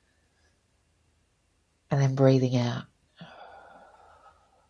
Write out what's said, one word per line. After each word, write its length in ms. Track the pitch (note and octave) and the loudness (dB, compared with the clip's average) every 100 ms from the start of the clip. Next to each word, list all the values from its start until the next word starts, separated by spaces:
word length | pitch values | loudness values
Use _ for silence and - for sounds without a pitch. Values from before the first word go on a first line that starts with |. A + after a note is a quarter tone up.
| _ _ _ _ _ _ _ _ _ _ _ _ _ _ _ _ _ _ - | _ _ _ _ _ _ _ _ _ _ _ _ _ _ _ _ _ _ -6
And 100 | C#3+ | -2
then 140 | C3+ | -2
breathing 420 | C3 C3+ C3+ B2+ B2 | 2 2 2 0 -2
out. 280 | A#2+ B2 - _ _ - - - - - - - - - - - - _ _ _ | -4 -6 -14 _ _ -20 -20 -20 -20 -20 -20 -20 -20 -20 -20 -20 -20 _ _ _